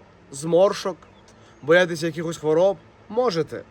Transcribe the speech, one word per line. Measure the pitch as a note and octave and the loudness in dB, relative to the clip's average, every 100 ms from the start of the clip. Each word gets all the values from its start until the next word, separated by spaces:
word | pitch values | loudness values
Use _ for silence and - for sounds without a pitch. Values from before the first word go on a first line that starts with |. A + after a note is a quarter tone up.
| - _ - | -20 _ -20
зморшок, | C#3 E3 E3+ G3+ G3 G3 E3+ - - _ _ - - | -10 0 4 4 2 -8 -10 -14 -20 _ _ -20 -6
боятися | C3+ F3 F3+ E3 E3 | 2 4 4 -2 -6
якихось | D3+ E3 E3 | -6 -8 -6
хвороб. | D3+ D#3 G3 F#3+ - _ - | 0 2 2 0 -10 _ -8
Можете. | A3 B3 E3 C#3+ A2 - | -2 -2 -2 -4 -8 -14